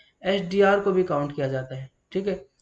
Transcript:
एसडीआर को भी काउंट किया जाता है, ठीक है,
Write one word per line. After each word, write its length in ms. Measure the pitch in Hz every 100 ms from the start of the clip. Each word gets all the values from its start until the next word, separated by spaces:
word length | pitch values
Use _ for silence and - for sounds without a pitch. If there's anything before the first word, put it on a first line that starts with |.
| _ _ 185
एसडीआर 540 | 196 175 196 196 202
को 120 | 202
भी 120 | 185
काउंट 320 | 180 147 143 143
किया 120 | 135
जाता 280 | 131 131 131
है, 160 | 135 _ _
ठीक 160 | 185 196
है, 180 | - - _